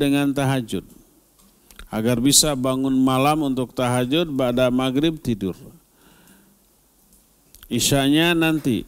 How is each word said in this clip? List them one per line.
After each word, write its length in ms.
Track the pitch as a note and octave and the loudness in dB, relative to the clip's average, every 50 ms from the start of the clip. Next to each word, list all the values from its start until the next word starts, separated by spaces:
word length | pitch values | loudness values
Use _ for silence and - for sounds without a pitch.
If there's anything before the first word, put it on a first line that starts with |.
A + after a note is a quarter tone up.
dengan 320 | C#3+ C#3 C#3 C#3+ C#3+ C#3+ C3 | 0 0 0 0 0 0 -2
tahajud. 640 | C#3+ C#3 C3+ C#3 C3 A#2 G#2 G2 F2+ - - - - _ _ _ _ _ _ _ _ _ _ _ _ _ - - - - - | -2 -2 0 -2 -2 -4 -4 -8 -8 -8 -10 -18 -20 _ _ _ _ _ _ _ _ _ _ _ _ _ -20 -20 -20 -16 -10
Agar 320 | - A2 A2 A#2+ B2 A#2 | -6 -2 0 0 0 2
bisa 320 | B2 C#3+ C3+ - - D3+ C#3+ | 2 2 4 4 2 2 0
bangun 400 | C3 B2+ C3+ C3 C3 C3+ C3+ C3 | -2 -2 -2 -2 0 0 0 2
malam 560 | C3 C3 C3 C3 C3 C3+ D3 D3+ D#3 D3 C#3 | 2 2 2 2 2 2 2 2 0 0 -2
untuk 240 | C3 C3 B2+ A#2 - | -2 -4 -4 -6 -4
tahajud, 560 | - B2+ B2 B2 B2 B2+ B2 C#3+ E3 F3 D#3+ C#3 | -2 -2 0 0 0 0 0 0 -2 -2 -2 -2
pada 320 | C3 C3 B2 B2 B2 B2+ B2 | -2 -2 0 2 2 2 2
maghrib 480 | B2 B2+ C3 C3 B2+ C#3 D3+ E3 D#3+ | 2 0 0 0 0 0 0 -2 -2
tidur. 400 | D#3 - B2+ A2+ G2 G2 F#2 E2+ - - - - - _ _ _ _ _ - - _ _ - - _ _ _ _ _ _ _ _ _ _ _ _ _ _ _ _ _ _ _ _ _ _ _ - - - | -4 -4 -4 -4 -4 -4 -6 -8 -8 -14 -20 -20 -20 _ _ _ _ _ -20 -20 _ _ -20 -20 _ _ _ _ _ _ _ _ _ _ _ _ _ _ _ _ _ _ _ _ _ _ _ -20 -20 -12
Isyanya 720 | - A#2+ A#2+ - - C#3 C#3 C3+ C#3 C#3+ D#3 E3 F3 F3 | -8 -4 -2 0 0 0 2 2 2 2 2 2 2 2
nanti. 480 | E3 D#3+ D#3+ D#3+ D3+ - C#3+ A2+ F2+ - | 2 2 0 0 0 0 -2 -2 -2 -4